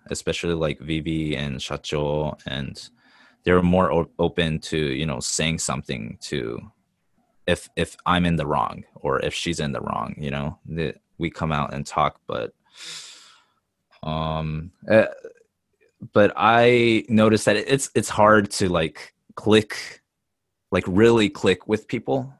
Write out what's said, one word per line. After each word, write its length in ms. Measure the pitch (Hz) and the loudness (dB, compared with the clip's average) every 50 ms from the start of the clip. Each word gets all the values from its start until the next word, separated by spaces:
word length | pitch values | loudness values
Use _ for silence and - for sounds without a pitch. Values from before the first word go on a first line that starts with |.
| _ - | _ -10
especially, 440 | - - - 85 82 - - 87 85 | -10 -6 -4 -6 -6 -4 -2 -2 -2
like, 260 | 80 80 76 71 - | 0 -2 -2 -4 -6
Vivi 560 | - 76 80 80 76 82 80 80 78 76 73 | -6 -6 -6 -4 -2 -4 -4 -2 -2 -4 -4
and 220 | 65 73 73 67 65 | -4 -4 -6 -6 -8
Shacho, 840 | - - 73 73 - - 78 76 73 73 73 76 76 71 - - - | -8 -8 -8 -8 -6 -6 -4 -4 -2 -2 -2 -2 -4 -4 -6 -10 -12
and 440 | - 67 69 69 - 107 - - - _ _ _ _ _ _ _ _ _ _ _ | -10 -8 -8 -8 -8 -10 -14 -18 -20 _ _ _ _ _ _ _ _ _ _ _
they 80 | 87 | 4
were 120 | 90 90 90 | 4 6 6
more 280 | 87 90 92 92 71 | 6 4 4 4 4
o-, 200 | 73 85 82 - _ - | 2 0 0 -2 _ -2
open 400 | 85 85 - - 85 80 78 78 | -2 0 0 0 -2 0 -2 -4
to, 180 | - - - 78 | -4 -4 -2 -2
you 280 | 78 71 65 67 80 | -2 -2 -2 -2 -2
know, 140 | 78 67 60 | -4 -4 -6
saying 400 | - - - - 78 82 82 80 | -6 -6 -4 -2 -2 -2 -2 -2
something 580 | - - 65 69 - - 69 58 55 58 64 - | -4 -4 -6 -6 -6 -8 -8 -8 -8 -12 -12 -14
to, 380 | - - - 69 58 55 58 - - - _ _ _ _ _ _ _ _ _ _ _ _ _ _ _ - | -10 -8 -6 -6 -6 -6 -8 -10 -12 -16 _ _ _ _ _ _ _ _ _ _ _ _ _ _ _ -2
if, 200 | 87 - - - _ | -2 -2 -2 -8 _
if 220 | - 85 - - - _ | -4 -4 -4 -6 -8 _
I'm 200 | 85 87 90 87 | 0 2 2 2
in 100 | 85 85 | 2 0
the 100 | 80 73 | 0 -2
wrong 380 | 71 73 69 53 50 50 - - - _ | -2 -2 -2 -2 -4 -6 -12 -18 -20 _
or 240 | - - 71 67 65 | -8 -4 -2 -2 -2
if 120 | - 76 - | -2 -4 -6
she's 260 | - - 87 85 82 | -4 -6 -6 -4 -4
in 120 | 78 71 | -4 -4
the 100 | 67 - | -4 -6
wrong, 320 | 50 - - - 57 - - - | -6 -6 -6 -6 -6 -8 -8 -8
you 120 | 73 69 | -8 -8
know, 300 | 69 71 71 73 - - _ - | -6 -6 -6 -6 -8 -10 _ -10
the, 260 | 80 82 80 65 - - _ _ _ - | -6 -4 -4 -6 -6 -10 _ _ _ 0
we 140 | 82 80 | 0 0
come 200 | - - 82 80 | 0 -2 -2 0
out 220 | 78 73 71 - - | 0 0 -2 -2 -4
and 100 | 69 73 | -8 -10
talk, 360 | - - - 73 73 - _ _ - | -4 0 0 0 0 0 _ _ -8
but, 260 | - 60 55 - - _ _ _ _ - - - - - - - - - - - - _ _ _ _ _ _ _ _ _ _ _ _ _ - | -6 -6 -6 -8 -10 _ _ _ _ -20 -18 -16 -16 -16 -18 -18 -20 -20 -20 -20 -20 _ _ _ _ _ _ _ _ _ _ _ _ _ -10
um, 680 | 78 78 80 80 78 78 78 78 78 78 78 82 87 - _ - - | -6 -6 -4 -4 -4 -4 -4 -4 -4 -6 -6 -8 -12 -16 _ -2 4
uh, 140 | 104 110 95 - - - - - - _ _ _ _ _ _ _ _ _ _ _ _ _ - - _ | 4 4 4 4 -2 -10 -18 -20 -20 _ _ _ _ _ _ _ _ _ _ _ _ _ -20 -2 _
but 180 | 113 104 95 - | 4 4 4 4
I 720 | - 95 110 117 117 117 120 123 120 117 117 113 107 - - | 2 2 4 4 6 6 6 6 4 4 4 2 0 0 2
noticed 360 | 107 107 110 110 110 104 - | 4 4 6 6 4 4 2
that 100 | 113 104 | 2 2
it's, 340 | 104 - - 135 135 - - - | 2 2 0 0 0 -2 -2 -2
it's 140 | 120 104 - | -2 -2 -2
hard 420 | - - 104 107 107 107 101 - | 2 4 6 8 8 6 4 2
to, 180 | - - 101 92 | -2 -2 0 0
like, 460 | 90 82 82 78 - - - - _ _ _ _ - | 2 0 0 -2 -4 -10 -18 -20 _ _ _ _ -20
click, 680 | - - 110 107 107 107 - - - - - - - _ _ _ _ _ _ _ _ _ _ _ _ _ _ | -6 2 4 4 4 4 2 -6 -12 -12 -12 -16 -20 _ _ _ _ _ _ _ _ _ _ _ _ _ _
like, 120 | 95 90 - | -2 -2 -2
really 440 | 101 90 98 113 117 117 113 104 98 | 0 2 6 6 6 6 6 2 0
click 380 | 98 - - 101 92 - - - | -2 0 0 0 0 0 0 -4
with 200 | 107 107 - - | -4 -4 -4 -6
people 440 | - 117 - - 135 135 127 135 - _ | -8 -6 -4 -2 -4 -4 -4 -8 -14 _